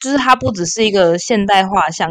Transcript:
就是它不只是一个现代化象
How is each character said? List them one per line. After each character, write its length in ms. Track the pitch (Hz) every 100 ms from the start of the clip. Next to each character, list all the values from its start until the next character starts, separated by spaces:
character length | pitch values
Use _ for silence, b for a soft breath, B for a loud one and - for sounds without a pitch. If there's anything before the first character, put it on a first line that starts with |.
就 100 | 262
是 60 | 277
它 180 | 254
不 160 | 247 262
只 160 | 190 170
是 180 | 220
一 60 | 220
个 260 | 196 170 175
现 300 | - 214 202
代 180 | 190
化 240 | 190 196 156
象 200 | 165 165